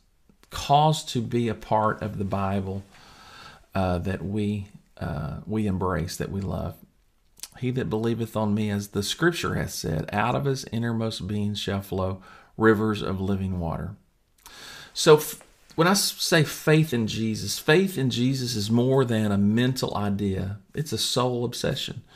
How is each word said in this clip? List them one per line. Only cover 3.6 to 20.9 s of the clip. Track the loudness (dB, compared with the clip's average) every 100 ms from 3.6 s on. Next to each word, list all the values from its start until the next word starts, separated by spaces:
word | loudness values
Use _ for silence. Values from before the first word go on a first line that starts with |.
| _
uh, | -2 0 0
that | -2 -4
we, | -4 -2 -2 -2 -6 -16 _ -10
uh, | -6 -6 -6 -8 -4
we | -2 0
embrace, | 0 0 0 -2 -6
that | -6
we | -4
love. | -4 -4 -6 -10 -20 _ _ _ _ -20 -18 -8
"He | -4
that | -2 -2
believeth | -2 0 -2 -2 -2
on | 0
me, | 0 0
as | -2 -4
the | -4
scripture | -4 2 2 2 -2
hath | -2 -4
said, | -4 -4 -4 -2
out | -2 0
of | 0
his | -2 -4 -4
innermost | -4 -2 -2 -4 -4 -4
being | -2 -2
shall | -4 -2 -4
flow | -2 -2 -2 -4 -12 -20 -14 4
rivers | 6 6 4 0
of | -2 -2
living | -2 0 -2 -2
water." | -4 -4 -6 -10 _ _ _ _ -20 -20 -18 -18 -14
So | 2 8 8
f-, | 6 -10 -18 _ _
when | 2 4
I |
s-, | 4 0 -2
say | 2 4
faith | 2 0 4 4 4
in | 0 -2
Jesus, | -2 -4 -4 -6 -4
faith | 4 4 4 0
in | -2
Jesus | 2 0 0 -2 -2
is | 2
more | 2 4 4
than | 4 2 2
a | 2
mental | 4 4 2 0 -4 -2
idea. | -4 -2 -2 -2 -4 -8 _
It's | -8 -6